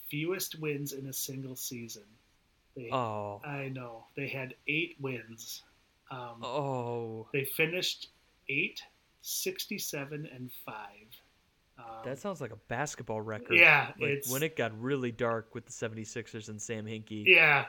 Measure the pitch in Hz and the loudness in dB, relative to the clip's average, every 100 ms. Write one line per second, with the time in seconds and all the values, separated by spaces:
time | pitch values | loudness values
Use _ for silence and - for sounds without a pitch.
0 | - 147 160 185 - 160 156 143 143 135 | -6 -2 0 0 -4 -4 -2 -2 -4 -6
1 | 135 131 - 131 135 127 - 123 113 110 | -6 -4 -4 -6 -8 -8 -8 -6 -8 -12
2 | 101 110 _ _ _ _ _ - 120 131 | -18 -20 _ _ _ _ _ -12 -2 0
3 | 113 107 104 101 147 143 135 131 123 113 | 0 0 -4 -6 -6 -6 -4 -6 -8 -12
4 | - - 135 131 127 - - 151 170 - | -12 -8 -6 -4 -8 -6 -2 0 -2 -2
5 | 135 123 110 113 - - - _ _ _ | -4 -4 -8 -14 -12 -12 -14 _ _ _
6 | - 131 120 117 123 135 139 131 120 120 | -14 -10 -10 -8 -4 0 0 0 0 -2
7 | 117 110 110 143 135 - 160 180 185 - | -4 -6 -2 0 0 2 2 2 -2 -4
8 | - _ _ _ - 139 202 - - _ | -10 _ _ _ -4 -2 -2 -4 -16 _
9 | _ _ - - 190 185 - 202 - 151 | _ _ -8 -4 -4 -4 -6 -6 -4 -6
10 | 139 151 156 131 123 - - 110 104 104 | -6 -6 -8 -10 -12 -12 -12 -12 -12 -16
11 | 110 - _ _ _ _ _ - 117 113 | -20 -20 _ _ _ _ _ -18 -14 -10
12 | 127 135 202 170 123 107 - 117 147 - | -8 -6 -6 -6 -8 -10 -4 -2 -2 -4
13 | 120 110 107 110 120 170 170 147 131 - | -4 -4 -2 -4 6 10 10 10 4 -2
14 | 151 139 127 131 156 151 117 107 123 143 | 0 0 0 0 0 2 0 0 0 0
15 | 123 110 120 113 110 123 - - 117 110 | 0 0 2 2 -2 -10 -10 -6 -4 -4
16 | 107 123 110 113 107 107 - 110 107 110 | -8 -8 -6 -8 -8 -8 -6 -4 -4 -8
17 | 110 107 139 175 156 143 | -6 2 10 10 10 8